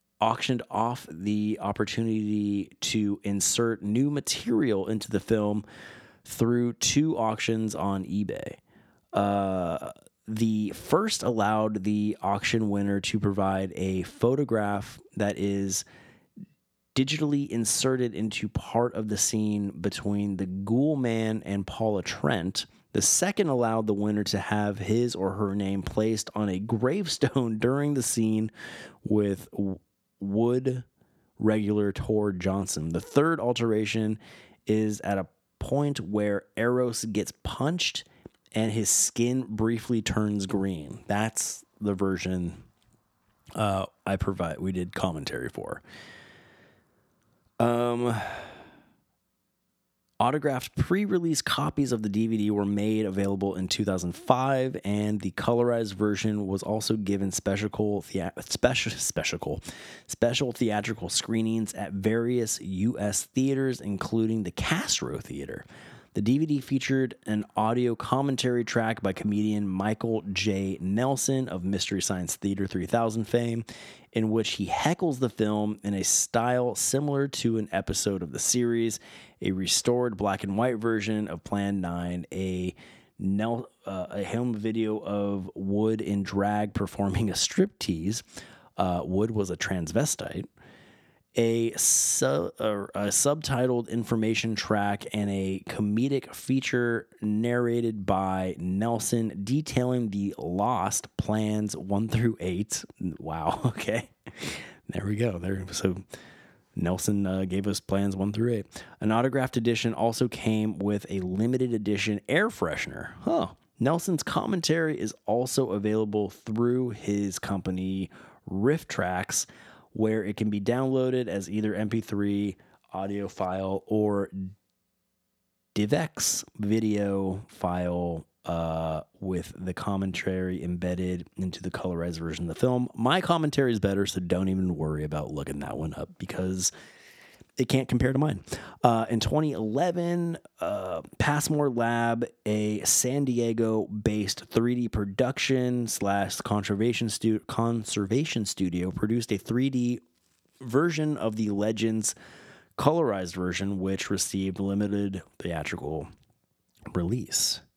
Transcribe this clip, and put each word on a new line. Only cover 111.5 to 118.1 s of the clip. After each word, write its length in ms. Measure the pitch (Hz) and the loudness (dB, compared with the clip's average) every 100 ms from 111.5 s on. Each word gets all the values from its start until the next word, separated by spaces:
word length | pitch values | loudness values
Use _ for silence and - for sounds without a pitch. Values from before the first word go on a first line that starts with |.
| 127 127 | 2 0
edition 480 | 113 101 98 107 104 - | 0 0 0 0 -2 0
air 180 | 151 220 | 0 0
freshener. 600 | - 85 76 - - - - | 0 -2 -2 -6 -8 -10 -6
Huh. 280 | - 339 87 - _ - | -2 0 -2 -8 _ -2
Nelson's 440 | 123 170 - 165 | 0 2 0 -2
commentary 760 | - - - 190 160 165 160 151 | 0 -2 0 0 2 2 0 -2
is 160 | 104 - - | -4 -6 -2
also 460 | 117 127 - 123 | 0 0 0 0
available 580 | 101 104 110 107 107 98 | 0 2 2 2 0 -2
through 600 | - - 110 120 127 123 | -4 -4 0 2 2 -2
his 480 | 110 - 101 101 92 | -4 -2 0 0 -4
company, 720 | - 98 92 92 92 95 92 | -4 -4 -2 -2 -2 -2 -4